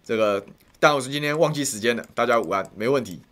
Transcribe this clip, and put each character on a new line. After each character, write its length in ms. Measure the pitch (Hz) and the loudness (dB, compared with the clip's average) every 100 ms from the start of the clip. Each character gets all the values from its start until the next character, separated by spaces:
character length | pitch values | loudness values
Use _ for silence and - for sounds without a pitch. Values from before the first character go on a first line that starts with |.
这 120 | - 113 | -4 0
个， 300 | 107 101 101 - _ _ | 2 0 -4 -20 _ _
但 140 | 156 | 2
我 80 | 147 | 4
是 80 | 127 | -4
今 100 | 147 | -4
天 200 | 147 151 | -4 0
忘 120 | 156 | 0
记 140 | 151 135 | 0 -4
时 140 | 107 | -2
间 160 | 117 117 | 0 -2
了， 100 | - | -6
大 140 | - 120 | -2 2
家 120 | 117 | 2
午 100 | 85 | 2
安， 180 | 95 95 - | -4 -4 -4
没 120 | 113 | -2
问 160 | 139 | 0
题。 180 | 101 82 _ | -2 -14 _